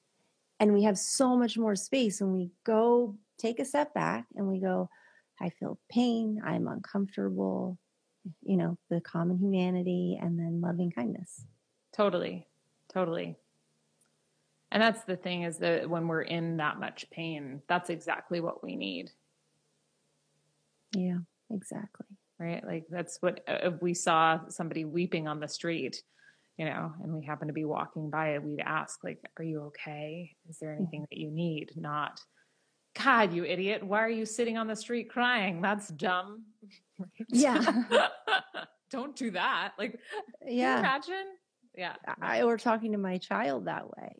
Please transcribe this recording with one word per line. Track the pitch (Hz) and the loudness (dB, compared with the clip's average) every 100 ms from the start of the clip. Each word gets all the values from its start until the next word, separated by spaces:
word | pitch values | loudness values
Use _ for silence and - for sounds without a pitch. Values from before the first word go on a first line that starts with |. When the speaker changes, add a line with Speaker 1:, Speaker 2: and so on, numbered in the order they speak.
| _ _ _ _ _ - | _ _ _ _ _ 4
Speaker 1:
And | 208 | 6
we | 208 | 8
have | 214 185 | 8 4
so | - - 254 247 | 2 4 6 6
much | 233 220 | 4 2
more | 220 | 2
space | 196 - 269 233 180 | 2 2 2 2 2
when | 196 | 2
we | 185 175 - | 2 0 -4
go | - 220 233 240 240 202 _ - | 2 6 8 6 4 -2 _ -4
take | 226 233 | -2 -2
a | |
step | 269 294 294 | 0 0 0
back | 196 160 220 240 | 0 0 0 -4
and | - 196 | -4 -2
we | 190 | 0
go, | 185 185 180 _ - _ _ - | 0 0 -2 _ -20 _ _ -8
"I | 175 | -8
feel | - - - - | -6 -8 -8 -2
pain. | 233 247 226 220 214 | 2 4 2 0 -2
I'm | - 175 160 | -2 -2 -2
uncomfortable," | - 196 196 196 202 196 190 190 190 185 180 _ _ _ _ 185 - | -4 -4 -2 -2 -2 -2 0 0 0 -2 -6 _ _ _ _ -14 -10
you | - 190 | 0 2
know, | 165 170 - | 2 -2 -2
the | 170 | -4
common | - 170 170 180 | -2 -2 0 2
humanity, | 196 190 180 180 180 180 180 - | 2 2 2 0 0 0 0 0
and | 175 170 | -2 -2
then | 165 170 | 0 0
loving | 175 175 175 | 0 0 0
kindness. | - 240 - 185 - - _ _ _ _ | 0 -4 -4 -8 -16 -20 _ _ _ _
Speaker 2:
Totally. | - 208 175 - 180 - _ _ _ _ | 2 2 2 -2 -6 -14 _ _ _ _
Totally. | 185 180 165 175 165 _ _ _ _ _ _ _ _ _ _ _ _ - | -4 -2 -2 -6 -10 _ _ _ _ _ _ _ _ _ _ _ _ -2
And | 208 | 2
that's | 226 220 | 4 2
the | - 180 | -4 -6
thing, | 180 175 | -4 -4
is | 170 165 | -4 -2
that | 170 170 160 | 0 0 0
when | 170 165 | -2 0
we're | 160 | -2
in | - 170 165 165 | -2 -2 -2 -2
that | 147 - | -2 -2
much | - - - | -6 -10 -14
pain, | - 165 151 139 139 - | -10 -8 -8 -10 -8 -2
that's | 175 175 | -2 0
exactly | 160 165 - - 175 | -6 -4 -6 -4 -4
what | 165 - | -4 -6
we | - - | -8 -6
need. | 196 180 - _ _ _ _ _ _ _ _ _ _ _ _ _ _ _ _ _ _ | -6 -8 -10 _ _ _ _ _ _ _ _ _ _ _ _ _ _ _ _ _ _
Speaker 1:
Yeah, | 185 180 175 170 _ - | -2 0 -2 -6 _ -10
exactly. | 208 - - 208 - - 196 _ - | -10 -8 -12 -12 -16 -20 -20 _ -10
Speaker 2:
Right? | 170 170 | -6 -6
Like, | - 165 156 | -4 -6 -6
that's | 175 170 - | -6 -6 -2
what, | 180 - - | 0 0 -4
uh, | - | 0
if | 180 165 | 0 2
we | 175 | 0
saw | 170 - 160 160 160 - | 0 4 6 6 4 0
somebody | - 165 165 | -8 -6 -4
weeping | 156 165 175 170 151 | -2 0 0 0 -2
on | 151 | -4
the | 151 | -6
street, | - 170 165 131 - - _ _ _ _ - | -6 -4 -2 -4 -8 -16 _ _ _ _ -6
you | |
know, | 156 - 160 160 | -4 -4 -6 -6
and | 156 | -6
we | 160 | -6
happen | 139 147 151 | -4 -6 -4
to | |
be | 151 | -4
walking | 151 - - 165 156 | -2 -2 -2 -6 -4
by, | 151 160 143 | 0 0 0
we'd | 151 147 | -2 -4
ask, | - 156 151 - | -2 -2 -4 -8
like, | - - - - | -10 -10 -14 -10
"Are | |
you | 165 156 | -6 -6
okay? | 147 - 156 147 151 165 170 _ 165 | -8 -12 -12 -10 -10 -10 -14 _ -20
Is | 165 | -12
there | 156 | -8
anything | 151 180 185 | -4 -4 -4
Speaker 1:
Mm-hmm. | - | -10
Speaker 2:
that | - | -8
you | 156 | -6
need?" | 156 170 151 - 160 | -2 -2 -2 -6 -8
Not, | 147 147 147 - - _ _ _ _ _ _ - | -4 -2 -4 -6 -20 _ _ _ _ _ _ 0
"God, | 233 240 202 | 6 8 6
you | 170 | 4
idiot, | 175 180 190 214 196 | 0 0 0 0 0
why | 202 | 2
are | 226 | 2
you | 226 220 | 0 -2
sitting | - 233 226 | 0 0 0
on | 220 | -2
the | 214 | -4
street | - 240 233 | -4 -4 -2
crying? | 247 247 247 196 170 | 0 2 4 2 0
That's | 196 208 202 | 0 0 -4
dumb." | 151 190 180 190 220 214 _ | -2 0 0 -2 -10 -18 _
<laughs> | 202 - _ - | -20 -20 _ -14
Right? | 180 - 226 | -14 -12 0
Speaker 1:
Yeah. | 240 277 214 233 226 240 - - - - | 4 6 6 4 2 4 4 4 0 0
Speaker 2:
<laughs> | 415 - - - _ _ | 0 0 -10 -12 _ _
Don't | 262 285 | -8 -6
do | 254 240 | -4 -4
that. | 180 226 196 190 - | 0 0 2 -2 -4
Like, | 220 233 - 415 415 - - | -6 -6 -10 -10 -10 -12 -4
Speaker 1:
Yeah. | 247 254 254 | 2 2 4
Speaker 2:
can | |
you | |
imagine? | 220 277 294 381 381 370 _ _ 240 | 2 0 -2 -8 -8 -14 _ _ _
Yeah. | - 175 - - - | -8 -8 -8 -8 -6
Speaker 1:
I, | 185 226 | 0 2
or | 240 226 | 4 2
talking | 247 220 226 | 2 0 0
to | 208 | 0
my | 190 180 | 0 -2
child | - 196 269 262 175 | -2 -2 0 -2 -2
that | 160 - | -6 -8
way, | - - | -12 -14